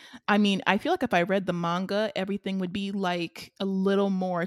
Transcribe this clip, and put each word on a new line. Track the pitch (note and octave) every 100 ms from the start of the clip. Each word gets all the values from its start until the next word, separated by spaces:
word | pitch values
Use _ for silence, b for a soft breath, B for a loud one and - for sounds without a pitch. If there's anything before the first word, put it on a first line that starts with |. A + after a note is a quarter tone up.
| B B -
I | G#3
mean, | G#3 F#3+ -
I | G3
feel | D4
like | F4+
if | B3 F3+
I |
read | F3 G3+ F#3
the |
manga, | F3 E3+ F3 F#3+ G3+ G#3+ -
everything | F#3+ G3 G3 F#3+
would | F3+
be, | G3 G3
like, | G3+ F#3 F3 E3 - - -
a | G3
little | F#3+ G3 G3+ G3
more | F#3+ F#3 F3